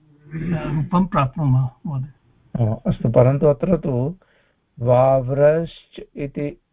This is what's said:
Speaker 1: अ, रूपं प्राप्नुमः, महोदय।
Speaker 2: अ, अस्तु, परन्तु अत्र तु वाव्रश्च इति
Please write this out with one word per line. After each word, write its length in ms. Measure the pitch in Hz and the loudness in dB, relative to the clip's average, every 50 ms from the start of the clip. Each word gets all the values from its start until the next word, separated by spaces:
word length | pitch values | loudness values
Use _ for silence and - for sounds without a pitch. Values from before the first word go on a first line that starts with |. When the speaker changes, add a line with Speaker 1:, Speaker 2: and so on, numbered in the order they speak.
| _ _ _ _ _ | _ _ _ _ _
Speaker 1:
अ, 360 | 147 151 160 160 175 170 156 151 | -14 -12 -10 -6 -6 -6 -4 -4
रूपं 400 | 151 147 156 143 - 180 180 190 | -4 -4 -4 -2 0 0 0 0
प्राप्नुमः, 540 | 180 - 160 135 131 - 175 151 139 127 131 | 0 0 0 0 0 -2 -2 0 2 2 2
महोदय। 1040 | 131 123 - _ - 180 143 131 135 147 - _ _ _ _ _ _ _ - - 117 | 0 -2 -6 _ -10 -8 -8 -8 -8 -10 -14 _ _ _ _ _ _ _ -4 -2 -2
Speaker 2:
अ, 120 | 107 110 - - | -2 -2 -2 -2
अस्तु, 220 | 202 - - - 131 | -4 -2 0 -2 2
परन्तु 360 | 113 127 123 127 139 139 160 | 4 4 4 4 4 4 2
अत्र 320 | 147 143 135 - 175 185 | 2 2 2 0 0 0
तु 380 | 156 - 156 127 120 127 147 185 - _ _ _ _ _ _ _ _ _ _ _ - | 0 0 -2 -2 -2 -2 -4 -6 -10 _ _ _ _ _ _ _ _ _ _ _ -4
वाव्रश्च 1200 | 120 123 123 123 131 135 135 135 123 123 135 135 143 151 156 165 170 156 - - _ _ - - 427 - _ | 0 2 4 4 4 4 2 2 0 -2 0 4 4 4 4 2 -2 -6 -10 -18 _ _ -20 -20 -20 -16 _
इति 460 | - 143 139 - - 147 147 - - _ _ | -10 -10 -8 -6 -8 -8 -8 -8 -12 _ _